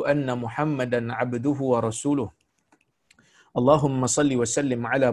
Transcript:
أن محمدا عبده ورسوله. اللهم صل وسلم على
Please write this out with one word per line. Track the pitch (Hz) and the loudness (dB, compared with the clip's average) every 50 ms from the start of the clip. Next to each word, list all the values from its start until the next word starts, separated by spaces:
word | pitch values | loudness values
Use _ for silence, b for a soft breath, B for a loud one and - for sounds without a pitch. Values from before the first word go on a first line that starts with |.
| 131 139 | 0 0
أن | 143 147 139 131 123 123 120 | 0 0 0 -2 -4 -4 -6
محمدا | 110 113 - 151 156 147 131 127 123 123 120 117 117 117 110 | -6 -4 -2 -2 -2 0 -2 -2 -2 -2 -2 -2 -4 -4 -4
عبده | 123 127 123 120 120 147 143 131 135 131 | -2 -2 -2 -2 -2 -2 -2 0 0 0
ورسوله. | 123 117 110 113 110 - - 143 147 139 117 - - _ _ _ _ _ _ _ _ _ _ _ _ _ _ _ - b b b b b b b b 127 | 2 2 2 -2 -4 -2 -2 -2 0 0 -2 -6 -8 _ _ _ _ _ _ _ _ _ _ _ _ _ _ _ -20 b b b b b b b b 0
اللهم | 123 135 151 151 147 139 135 131 127 120 - 147 | 4 4 4 4 4 0 0 0 0 0 0 2
صل | 147 143 135 120 | 2 2 2 2
وسلم | 117 117 - 147 143 135 123 117 120 117 | 0 0 0 -2 -2 -2 -2 -2 -2 -2
على | 127 139 135 123 | 0 2 2 2